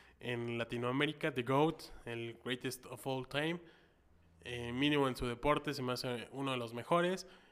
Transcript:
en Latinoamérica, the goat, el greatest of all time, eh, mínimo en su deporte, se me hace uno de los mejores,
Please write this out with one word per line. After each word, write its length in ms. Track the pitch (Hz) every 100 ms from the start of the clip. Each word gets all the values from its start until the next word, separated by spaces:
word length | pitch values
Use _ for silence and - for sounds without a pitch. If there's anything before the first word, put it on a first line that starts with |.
| - -
en 360 | 123 120 117 117
Latinoamérica, 720 | 117 120 120 131 147 151 160
the 80 | 131
goat, 400 | 120 135 156 160 - - -
el 320 | 117 117 117
greatest 440 | 123 127 131 123 -
of 200 | 127 135
all 220 | 131 127
time, 320 | 139 156 170 - - - _ _ - - -
eh, 280 | - 123 120
mínimo 340 | 123 147 147 135
en 100 | 123
su 100 | 127
deporte, 480 | 113 147 147 147
se 80 | 127
me 100 | 127
hace 360 | 123 131 120 107
uno 200 | 127 139
de 40 | 127
los 160 | 117
mejores, 540 | 117 - 170 175 185 - - -